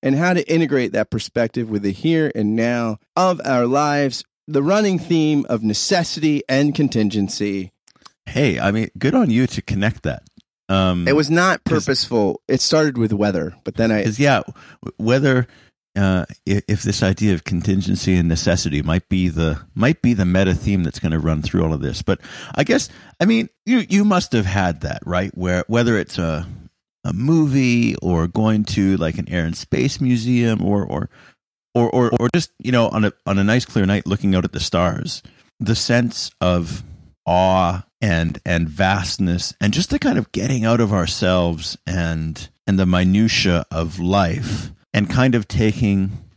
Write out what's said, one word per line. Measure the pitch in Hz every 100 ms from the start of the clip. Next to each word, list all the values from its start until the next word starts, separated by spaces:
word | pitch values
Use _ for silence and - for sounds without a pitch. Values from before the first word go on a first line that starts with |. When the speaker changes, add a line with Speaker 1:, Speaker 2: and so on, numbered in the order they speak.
Speaker 1:
and | 135 139
how | 175
to | 175 -
integrate | 165 156 139 123
that | 110 107
perspective | 113 - - 113 - 113
with | 104
the | 101
here | 92 165 165 151 -
and | 107 110
now | 117 120 117 107 _ -
of | 185 180
our | - 127 120
lives, | 139 147 143 139 120 - _ -
the | 147
running | 143 202 208 180
theme | - 165 151 147 -
of | 117
necessity | 110 104 - 190 165 - 151 147 -
and | 135 147 143
contingency." | 143 120 107 104 98 - 104 98 95 _ _ _ - _ -
Speaker 2:
Hey, | - 139 67
I | 92
mean, | 107 110 -
good | 135 262
on | 190
you | 113 127
to | -
connect | - 95 101 -
that. | 78 62 _ - _ _ -
Um, | 95 92 90 87
Speaker 1:
It | 147
was | 143
not | 165 185 170
Speaker 2:
'cause | - 160 139
Speaker 1:
purposeful. | 131 - 120 101 - -
It | -
started | - 156 156 123
with | 110
weather, | 104 104 92 78 -
but | -
then | - 113
I | 107
Speaker 2:
'cause, | 101 110
yeah, | 143 127 - - - -
w-, | - -
weather, | 110 - 139 127 123 - _ _ _ 101
uh, | 98 92 - - -
i-, | 98 -
if | 104
this | - 101
idea | 95 95 104
of | 87
contingency | - 87 85 95 92 95 - 90
and | 85
necessity | 82 - 87 87 71
might | 78 85 -
be | 92 90
the, | 80 82 76 -
might | - 120 165
be | 123
the | 113 90
meta | 92 95
theme | 85 - 98
that's | 85 -
gonna | 82 80
run | 78 78
through | 78 90
all | 82
of | 78
this. | 67 -
But | - 95 - - -
I | -
guess, | 147 277 - - - _
I | 180
mean, | 226 226 _ -
you, | 247 180
you | 190 208
must | 185 -
have | 117 95
had | 98 92 80
that, | - - -
right? | 87 95 -
Where, | 90 90 -
whether | 113 120 107
it's | - -
a, | 82 76 85 - - _ _ _
a | -
movie | 87 135 165 151 135 127 120 117 -
or | 90 85 85
going | 110 110 110 104
to, | - 98 95
like, | 82 80
an | 82
air | 87 82
and | 85
space | - - 131 -
museum | 127 123 117 123 117 110
or, | 98 101 -
or, | - - - - _ _ _ _
or, | 120 117
or, | 123 120 120
or | 120 175
just, | - _
you | -
know, | 123 113
on | 107 104
a, | - -
on | 98
a |
nice | 98 120 -
clear | 113 95
night | 101 -
looking | 101 101 92
out | -
at |
the | 73
stars, | - 87 87 80 - - - _ _ _
the | 113 113
sense | - 120 120 - - _
of | 90 87 82 - - - - _ -
awe | 90 95 92 87 90 - _
and, | 107 82 82 - -
and | 87 82
vastness | 76 95 98 92 - 92 87 - -
and | 101
just | 107 185
the | 294
kind | 285 269
of | 107
getting | - 104 131 113
out | 117
of | 110
ourselves | 101 85 - 92 92 87 82 82 - -
and, | 92 85 80 80 76 - _ -
and | 95
the | 92
minutia | 90 92 98 113 - 95 85 -
of | 80 82 90
life | 87 98 90 - - - - - _
and | 107 101
kind | 131 131 120
of | 101
taking | - 107 104 110 98 98 104 -